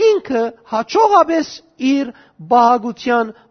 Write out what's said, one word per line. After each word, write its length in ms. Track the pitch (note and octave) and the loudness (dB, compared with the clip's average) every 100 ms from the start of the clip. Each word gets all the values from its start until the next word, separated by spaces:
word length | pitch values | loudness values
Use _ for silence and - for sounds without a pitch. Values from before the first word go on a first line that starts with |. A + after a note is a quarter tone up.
| A4 | 0
ինքը 340 | G#4 - A#3 A#3 A3+ - | 0 -2 -4 -4 -8 -8
հաջողապես 800 | A3+ A3+ G4+ A4 G4+ D#4+ E4 D4 - _ - C4 | -8 -4 0 2 4 2 0 -4 -10 _ -6 -2
իր 240 | C#4 C4+ - _ - D#3+ | -2 -4 -10 _ -14 0
բաղագության 800 | A#3+ A#3 A#3+ A3+ - B3 A#3+ A3 G#3+ _ | 2 4 2 -4 -8 -2 -2 -2 -8 _